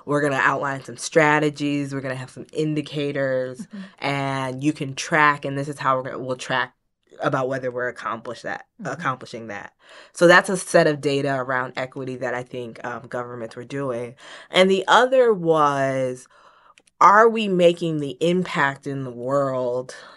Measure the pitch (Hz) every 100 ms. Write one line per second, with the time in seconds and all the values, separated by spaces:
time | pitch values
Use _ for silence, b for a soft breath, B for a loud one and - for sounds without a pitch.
0 | B 147 147 135 131 139 139 135 - 123
1 | - 165 151 151 151 143 143 143 139 139
2 | 135 127 127 - - - 156 151 143 151
3 | 143 139 135 131 127 127 190 208 190 B
4 | 139 139 139 135 131 131 147 151 139 131
5 | - 165 151 143 143 139 143 139 135 131
6 | 131 127 127 127 - 131 127 _ _ _
7 | _ - 147 143 127 135 127 123 123 120
8 | 110 113 117 117 - - - - 185 139
9 | 156 127 120 117 113 101 - _ B B
10 | B - 175 180 196 190 - 180 160 147
11 | 143 139 139 135 127 131 127 - 131 139
12 | 131 127 127 123 127 127 117 113 123 117
13 | 117 127 120 123 113 - 120 139 139 120
14 | 120 127 B B B 175 190 190 - 185
15 | 254 262 240 202 165 160 147 139 135 135
16 | 131 127 - b b b b b _ -
17 | 175 202 233 226 208 180 175 175 165 156
18 | 143 - 165 180 175 170 139 135 147 139
19 | 131 120 123 143 139 131 127 123 127 -
20 | B